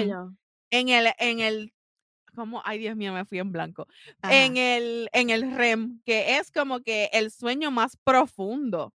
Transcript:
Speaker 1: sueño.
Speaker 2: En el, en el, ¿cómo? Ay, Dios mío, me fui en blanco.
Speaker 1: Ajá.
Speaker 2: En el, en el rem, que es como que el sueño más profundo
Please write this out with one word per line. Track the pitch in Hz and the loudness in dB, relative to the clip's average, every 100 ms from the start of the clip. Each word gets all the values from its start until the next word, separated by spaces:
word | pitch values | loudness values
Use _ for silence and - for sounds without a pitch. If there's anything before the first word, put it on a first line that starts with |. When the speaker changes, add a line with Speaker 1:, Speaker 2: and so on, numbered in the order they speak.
Speaker 1:
sueño. | 208 185 185 190 _ _ - | 4 -4 -10 -18 _ _ -4
Speaker 2:
En | 240 254 | -2 2
el, | 240 226 - | 4 4 2
en | 240 226 | -2 0
el, | 220 214 214 _ _ _ _ _ _ | -2 -4 -8 _ _ _ _ _ _
¿cómo? | - 220 233 | -12 -10 -8
Ay, | 202 214 | -8 -6
Dios | 220 220 | -6 -6
mío, | 196 | -6
me | 185 | -6
fui | 196 185 | -6 -6
en | 190 | -4
blanco. | 170 165 185 - - - - | -6 -8 -10 -16 -16 -20 -6
Speaker 1:
Ajá. | - 269 | 4 6
Speaker 2:
En | 262 254 | 6 2
el, | 247 240 240 233 226 | 2 2 0 -4 0
en | 247 240 | 0 2
el | 226 262 - | 2 0 0
rem, | 240 226 226 233 - | 2 2 -2 -6 -2
que | 220 190 277 | 0 2 0
es | - | 0
como | 311 277 254 | -2 -2 -4
que | 226 214 208 | -2 -2 0
el | 220 220 | 0 0
sueño | - 240 269 302 | -4 -4 -2 -2
más | 247 226 - | 0 0 0
profundo | - 254 262 - 196 269 254 170 113 | 4 4 4 -2 -6 -4 -2 -4 -6